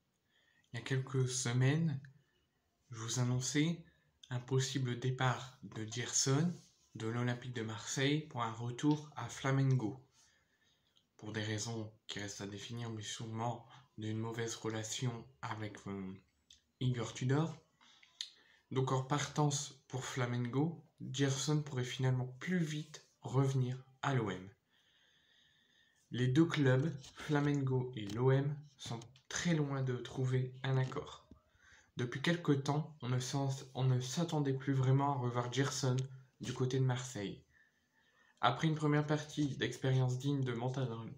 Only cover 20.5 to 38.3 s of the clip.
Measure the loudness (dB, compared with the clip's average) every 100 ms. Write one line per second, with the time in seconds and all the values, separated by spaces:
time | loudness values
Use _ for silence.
20.5 | 0 0 -2 -14 _ -8 0 0 0 0
21.5 | 0 0 -4 -4 0 0 2 -2 -6 -2
22.5 | 0 0 -4 -8 -16 -20 _ -2 2 4
23.5 | 2 0 -4 -12 _ 0 0 0 -2 -8
24.5 | -18 _ _ _ _ _ _ _ _ _
25.5 | _ _ _ _ _ _ 0 4 6 4
26.5 | 6 6 6 2 -4 -12 -14 0 2 4
27.5 | 2 2 0 0 -6 -6 2 4 4 2
28.5 | -4 -10 -14 -8 -8 -8 -20 _ -2 2
29.5 | 2 2 0 -2 -2 -4 -2 0 2 0
30.5 | -4 0 2 0 -2 -8 -14 -20 -20 _
31.5 | _ -20 -20 _ -4 -4 0 0 2 4
32.5 | 2 4 0 -2 -6 -2 0 0 0 0
33.5 | -2 -6 0 4 4 0 -2 0 2 2
34.5 | 0 0 2 6 6 4 2 0 0 0
35.5 | 0 0 2 0 0 -2 -10 -20 _ -8
36.5 | -2 0 2 2 2 -4 -6 -6 -8 -16
37.5 | _ _ _ _ _ _ _ _